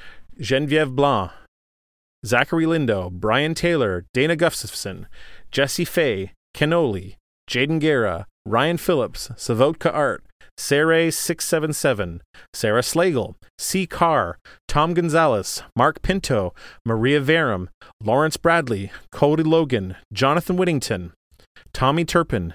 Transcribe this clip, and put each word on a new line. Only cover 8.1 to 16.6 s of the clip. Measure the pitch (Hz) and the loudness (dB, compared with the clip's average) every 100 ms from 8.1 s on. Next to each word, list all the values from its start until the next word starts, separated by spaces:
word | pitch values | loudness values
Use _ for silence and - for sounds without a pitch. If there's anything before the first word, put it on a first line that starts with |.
| 85 104 _ - | -2 -8 _ -2
Ryan | 113 151 170 | 0 2 0
Phillips, | - 156 104 - - 120 | 0 0 0 -6 -14 -8
Savotka | - 113 143 - 165 | -4 2 2 2 -2
Art, | 151 139 87 - _ - - | 0 0 -2 -8 _ -20 -12
Sarai | - 143 160 160 165 | 0 2 4 4 2
six | - - 165 - | 0 -4 -4 -2
seven | 160 151 | -2 0
seven, | 151 143 104 87 85 - - - | 0 0 0 -4 -8 -16 -20 -18
Sarah | - 110 113 | -4 0 0
Slagle, | - 165 185 131 90 - - - | 2 2 2 0 -4 -8 -20 -10
C | - 190 180 | -4 -2 -4
Carr, | - 170 143 87 - - - - | 0 2 2 0 -6 -16 -18 -2
Tom | 147 165 | 0 2
Gonzalez, | 175 170 160 156 107 - - - - | 0 0 2 2 2 -2 -8 -6 0
Mark | 139 - | 2 2
Pinto, | - 190 - 117 90 - | -2 -2 0 0 -2 -6